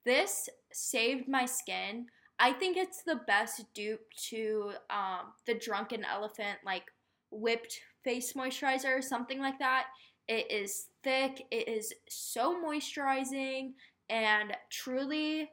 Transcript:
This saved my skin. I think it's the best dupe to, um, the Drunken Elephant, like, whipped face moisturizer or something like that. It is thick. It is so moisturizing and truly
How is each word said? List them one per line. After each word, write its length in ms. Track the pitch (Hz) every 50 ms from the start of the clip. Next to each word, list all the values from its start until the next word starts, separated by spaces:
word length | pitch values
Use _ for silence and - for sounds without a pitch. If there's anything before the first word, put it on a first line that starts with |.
| _
This 440 | 240 254 277 381 392 - - - - - _ _ _
saved 560 | - - - - - 240 226 233 269 262 254
my 180 | 269 269 262 247
skin. 640 | 247 247 - - - 185 185 185 196 214 233 240 - _ - _ _ _ -
I 140 | 220 254 262
think 240 | 262 381 370 359
it's 260 | 359 370 370 - - -
the 160 | 330 320 247 -
best 380 | - 202 208 226 220 - - 214 _ _
dupe 360 | - 208 214 220 214 - _ - - - -
to, 420 | - 220 226 214 214 214 202 208 202 - - _
um, 440 | - 202 196 190 185 180 - 208 - _ _
the 100 | - 233
Drunken 500 | 226 - 240 208 196 214 214 240 220 208
Elephant, 540 | - - 202 208 214 214 - 214 202 196 - -
like, 200 | 196 190 180 - - _ _ _ _ _ _ _ _
whipped 500 | - 214 214 233 233 233 233 - - - - - _ _ _
face 300 | 262 240 254 247 - -
moisturizer 640 | 277 254 262 262 - 302 269 262 262 269 277 262
or 40 | 262
something 380 | 262 262 269 240 247 - 269 269
like 200 | 277 269 269 269
that. 280 | 285 262 262 262 247 - - - - - _ _ _
It 220 | - 226 226 - -
is 380 | - 208 196 196 - - - - _ _ -
thick. 420 | 269 262 262 269 269 262 - - -
It 160 | - 226 -
is 260 | - 226 220 214 - - - _
so 480 | - - - - - - 240 233 311 349
moisturizing 1160 | 359 339 311 294 302 285 - - 302 285 269 269 262 269 262 277 269 269 269 262 262 269 262 262 - - - _ _ _ _
and 460 | 220 226 220 214 214 208 208 202 202 - - _
truly 800 | - - - 262 254 262 277 269 302 302 302 302 311 311 311 302